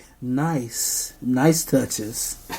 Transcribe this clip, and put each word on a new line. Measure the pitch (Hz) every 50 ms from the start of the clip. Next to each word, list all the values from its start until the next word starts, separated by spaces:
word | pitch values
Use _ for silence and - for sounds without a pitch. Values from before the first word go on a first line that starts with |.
| - - - -
Nice, | - 123 127 135 147 165 165 143 123 120 - - - - - - - - - - -
nice | 120 127 127 131 160 160 160 -
touches, | - - 135 123 117 - - 110 104 117 - - - - - - - -